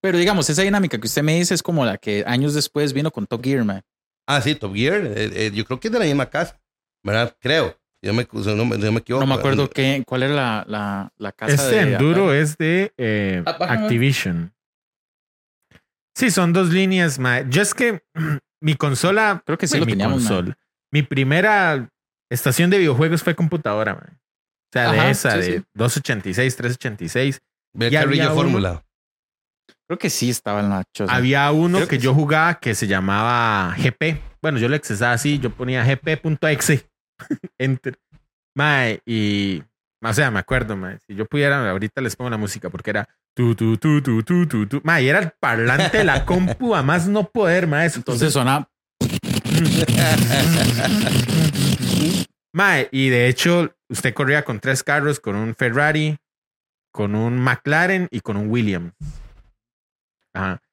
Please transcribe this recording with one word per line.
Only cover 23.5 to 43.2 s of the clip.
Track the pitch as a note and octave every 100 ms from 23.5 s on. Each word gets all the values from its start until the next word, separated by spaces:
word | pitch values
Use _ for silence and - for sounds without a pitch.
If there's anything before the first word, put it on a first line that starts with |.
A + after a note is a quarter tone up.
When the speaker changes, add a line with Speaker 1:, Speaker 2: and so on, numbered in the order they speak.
| F3 A#2 G#2+ G#2+
Speaker 3:
mae. | - -
O | - _ _ _ _ _
sea, | B2+ A#2
de | D3
Speaker 1:
Ajá, | C3+
Speaker 3:
esa, | C3 C3 G#2
Speaker 1:
sí, | F2+
Speaker 3:
de | F2+
Speaker 1:
sí. | -
Speaker 3:
dos | G#2 A#2+ D3
ochenta | C3+ A2+ F#2+
y |
seis, | F#2 B2+ B2
tres | A#2+
ochenta | B2 B2+ G2+
y | E2+
seis. | B2 C#3 C3 _ _ _
Speaker 2:
Ve | A2+ A#2
el |
Speaker 3:
Y | D3
Speaker 2:
carrillo | C#3 D3+
Speaker 3:
había | D#3
uno | D#3
Speaker 2:
Fórmula. | - A#2+ F#2+ E2 _ _ _ _ _ _ _ _ _ _ _
Speaker 1:
Creo | F3+
que | F#3+
sí | - A#2+
estaba | A#2 - G#2
en | G2+
la | G2 F#2
choza. | - G2+
Speaker 3:
Había | B2+ B2 C#3 C#3+
uno | D3+ F3 F3
Speaker 1:
Creo | E3+
Speaker 3:
que | C3+
Speaker 1:
que |
Speaker 3:
yo | B2+
Speaker 1:
sí. | C#3
Speaker 3:
jugaba | D3 D#3 E3 E3+
que | B2
se | G#2+ G#2
llamaba | F#2+ F#2+ G2+ A2+ A#2+ A#2 G#2 F#2 E2+
G | C3 -
P. | D#3 D#3 - -
Bueno, | D#3+ C3+
yo | A#2
le | D3
accesaba | - G2+ A#2+
así, | A#2+ D3 D3
yo | B2
ponía | - B2+ B2+ A#2+
G | C3+
P | - D#3
punto | D#3+ D3+ D#3
exe. | D3 - D3 - _ _ _
<laughs> | - C#4 - _
Enter. | C3+ C3 - B2+ _ - _ _ _
Mae, | C3+ D3 C#3 B2 G#2+ -
y, | A2+ G#2 G2+ G2 F2 - _ _ _
o | A2+
sea, | A2+ C#3
me | G#2
acuerdo, | - B2+ A2 G2+
mae. | F#2 - _
Si |
yo | G2 G#2+
pudiera, | D3 C#3+ C#3+ A2
ahorita | F#2+ G#2 -
les | B2+ -
pongo | B2
la | A2
música | G#2 G#2 F2+
porque | F2 G#2+
era | G#2 - _